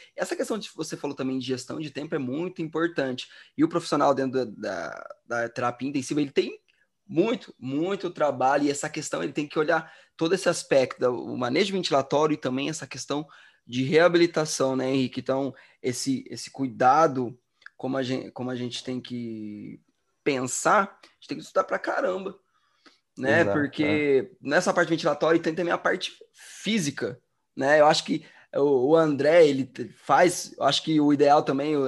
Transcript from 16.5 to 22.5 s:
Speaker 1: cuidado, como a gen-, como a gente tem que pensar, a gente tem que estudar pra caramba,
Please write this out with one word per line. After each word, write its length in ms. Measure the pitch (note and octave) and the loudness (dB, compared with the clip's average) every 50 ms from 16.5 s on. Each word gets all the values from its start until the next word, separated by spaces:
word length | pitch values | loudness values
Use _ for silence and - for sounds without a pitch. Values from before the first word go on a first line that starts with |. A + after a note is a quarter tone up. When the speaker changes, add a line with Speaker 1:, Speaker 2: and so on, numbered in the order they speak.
Speaker 1:
cuidado, 840 | - - C3+ C3 A2 G#2 B2+ B2+ C3 D3+ E3 D#3+ C3+ C3 B2+ A2+ A#2+ - _ _ _ _ - - _ | -8 -6 -6 -4 0 2 4 6 6 6 6 4 2 0 -4 -6 -6 -12 _ _ _ _ -20 -20 _
como 200 | - - C3 C3 | -12 -8 -6 -4
a 60 | C3+ C3+ | -4 -4
gen-, 280 | B2 C3 C3 - G2 | -4 -4 -6 -6 -8
como 200 | - - B2 B2+ | -10 -10 -8 -8
a 40 | B2+ | -6
gente 280 | A#2+ B2 B2 A#2+ - - | -6 -8 -8 -8 -10 -10
tem 180 | - B2+ B2+ | -8 -8 -8
que 800 | A#2 - B2 A#2+ A#2+ A2+ A2+ A2 G#2+ G#2+ G#2 G#2 G#2 G#2 A2 - _ _ _ _ _ _ _ _ - | -8 -10 -10 -10 -8 -8 -10 -10 -10 -12 -12 -12 -14 -14 -16 -18 _ _ _ _ _ _ _ _ -2
pensar, 760 | - C#3+ C3 B2 B2+ - - - D#3+ F#3 G#3 G3 G3 - _ - | -2 0 0 -2 -4 -4 -2 2 4 4 4 2 0 -4 _ -20
a 40 | - _ _ | -20 _ _
gente 80 | - - | -14 -12
tem 100 | D3 - | -12 -12
que 60 | D#3+ | -12
estudar 200 | - - F#3 F#3+ | -6 -2 -2 -2
pra 140 | - - F#3+ | -2 -2 -6
caramba, 600 | - - - - - G3 F#3 F#3+ G3 F#3+ F#3+ - _ _ | -4 -4 -4 -2 -2 -2 -4 -4 -6 -10 -12 -14 _ _